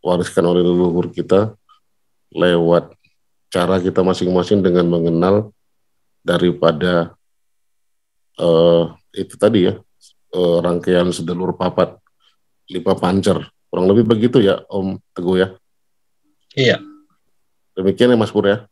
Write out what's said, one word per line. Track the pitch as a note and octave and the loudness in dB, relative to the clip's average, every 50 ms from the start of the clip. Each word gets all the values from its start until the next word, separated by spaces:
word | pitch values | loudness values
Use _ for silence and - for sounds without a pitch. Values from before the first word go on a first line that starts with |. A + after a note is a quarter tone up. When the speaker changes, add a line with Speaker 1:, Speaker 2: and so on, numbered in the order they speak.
Speaker 1:
wariskan | - - F2 F2 F2 - - F#2+ F2 | -2 -2 -2 -2 -2 -2 -2 0 0
oleh | F2 F2 F2+ F2 | 2 2 2 2
leluhur | F2 F2 F2 F2+ F2 E2+ F2 E2+ - - | 2 2 2 0 0 0 -2 -4 -4 -6
kita | - - - F#2 G2 G#2+ A2 - _ _ _ _ _ _ _ _ _ _ _ _ _ _ _ _ | -10 -2 2 2 2 2 0 -6 _ _ _ _ _ _ _ _ _ _ _ _ _ _ _ _
lewat | D#2+ F2 F2+ F2 F2 E2+ E2 E2+ E2+ - - - _ _ _ _ _ _ _ _ _ _ _ - | -2 0 2 2 2 2 2 2 0 0 -4 -20 _ _ _ _ _ _ _ _ _ _ _ -4
cara | F#2 F2 F2 F#2+ | -4 -2 0 -2
kita | F#2 F2 F#2 F2+ F#2+ | -2 -2 -2 -2 0
masing-masing | F#2 F#2 F2+ - F#2 F2+ F2+ F2+ F2 - G#2 G2+ F#2 | 0 0 0 -2 -2 0 0 -2 0 0 0 0 2
dengan | F#2+ F2 F2+ F2 E2+ | 2 2 2 2 2
mengenal | E2+ E2+ E2 E2+ E2+ E2+ F2 F#2 G2 G#2 G#2+ A2 _ _ _ _ _ _ _ _ _ _ _ _ _ _ _ | 0 0 0 0 0 0 0 2 0 0 -2 -6 _ _ _ _ _ _ _ _ _ _ _ _ _ _ _
daripada, | - F2 E2+ F2 F2+ E2 - D#2+ D#2+ D#2 D2 D#2 F2+ F2+ E2+ E2 - - _ _ _ _ _ _ _ _ _ _ _ _ _ _ _ _ _ _ _ _ _ _ _ _ - | -4 -2 0 0 0 0 0 0 0 0 0 -2 -2 -2 -2 -4 -4 -10 _ _ _ _ _ _ _ _ _ _ _ _ _ _ _ _ _ _ _ _ _ _ _ _ -4
eh, | F2 E2+ E2 E2 E2+ E2+ E2+ E2+ E2+ D#2+ D#2+ _ _ _ _ G2 | 0 2 2 4 4 4 4 2 0 -2 -8 _ _ _ _ -12
itu | F2+ - - | -12 -12 -6
tadi | - G2+ G#2+ A#2 G#2 F2+ G2 | 0 0 2 2 2 2 0
ya, | G#2 - - _ _ _ _ - _ _ _ _ - | -2 -6 -14 _ _ _ _ -20 _ _ _ _ -4
eh, | F2+ F2+ F2 E2+ E2+ E2+ | -2 0 0 0 0 0
rangkaian | F2 F2 F2 E2 F2+ F2+ F2 F2 F2+ E2+ | -2 -4 -2 -2 0 0 2 2 0 -2
sedulur | - E2 D#2+ F2 F2 F#2 F2 E2+ | -6 -8 -8 -6 -6 -6 -6 -4
papat | - F#2 F2 E2 - F2+ - - _ _ _ _ _ _ _ _ _ _ _ _ _ _ | -4 -4 -4 0 -2 -2 -2 -4 _ _ _ _ _ _ _ _ _ _ _ _ _ _
lima | - F#2 F2+ E2 - F#2 | -12 -12 -6 -2 -2 -2
pancer. | - - F#2 F#2 G2 F2+ G2+ F2+ E2 C#2+ - _ _ _ _ | 0 0 -2 0 0 0 0 -2 -2 -6 -12 _ _ _ _
Kurang | - F2 F2+ | -4 -2 0
lebih | F#2 G2 A#2+ A#2 G#2+ | 2 4 2 4 2
begitu | A#2 G#2+ A2 B2 B2+ C3+ | 2 0 0 2 2 2
ya, | G#2 G2 F#2 - - | 2 2 0 -2 -6
Om | _ - G2+ F#2+ G2 F#2+ G2+ _ _ _ | _ -8 -6 -6 -6 -8 -10 _ _ _
Teguh | - F2 F2 F#2 F#2 F#2+ | -6 -4 -2 0 0 0
ya? | F#2+ F#2+ _ _ _ _ _ _ _ _ _ _ _ _ _ _ _ _ _ _ _ - | -2 -4 _ _ _ _ _ _ _ _ _ _ _ _ _ _ _ _ _ _ _ -4
Speaker 2:
Iya. | C#3 C3 A#3 - - D4 D4+ - - _ _ _ _ _ _ _ _ _ _ _ _ _ _ _ | -2 0 0 0 -2 -6 -18 -20 -20 _ _ _ _ _ _ _ _ _ _ _ _ _ _ _
Speaker 1:
Demikian | F#2+ F#2 G2 F#2+ G2 B2 B2 | -4 -2 -2 0 2 2 2
ya, | B2 | 2
Mas | A2+ G#2+ G2 | 2 0 -2
Pur | - G#2 G2 | -2 0 0
ya? | G2 G2+ A2 A2+ _ | 0 0 -2 -6 _